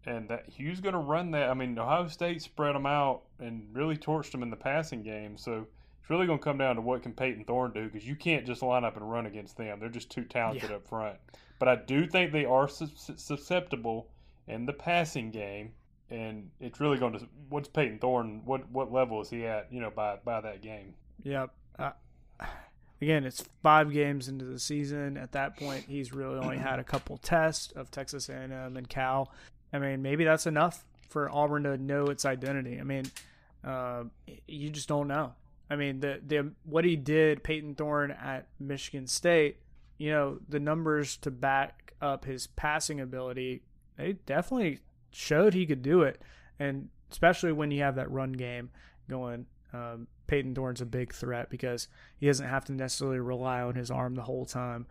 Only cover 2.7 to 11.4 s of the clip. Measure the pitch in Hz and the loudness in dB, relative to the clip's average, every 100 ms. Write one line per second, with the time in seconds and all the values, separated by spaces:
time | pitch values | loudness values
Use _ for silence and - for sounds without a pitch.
2.7 | 143 139 147 139 127 - - 120 113 107 | 2 2 4 4 2 -4 -14 -10 -10 -8
3.7 | 117 156 151 151 156 143 131 120 113 139 | -2 0 0 0 0 0 -6 -6 -4 0
4.7 | 147 156 123 107 107 107 104 - 113 110 | 0 -2 -6 -8 -8 -10 -10 -6 -6 -6
5.7 | - - - - 165 180 151 - 139 135 | -16 -20 -20 -2 2 2 2 0 2 4
6.7 | 117 117 127 120 107 131 107 107 123 127 | 2 0 -2 -2 -2 -2 -2 -2 0 0
7.7 | 107 110 104 113 147 175 156 123 120 127 | -2 -6 -8 -8 -4 0 0 0 -2 2
8.7 | 123 117 107 107 117 113 107 101 - 110 | 2 2 -4 -4 -4 -4 -8 -14 -10 -8
9.7 | 104 117 117 - - 120 123 113 104 104 | -6 -8 -8 -10 -10 -4 0 0 -2 -6
10.7 | 104 101 113 107 95 - - | -8 -6 -4 -4 -6 -18 -20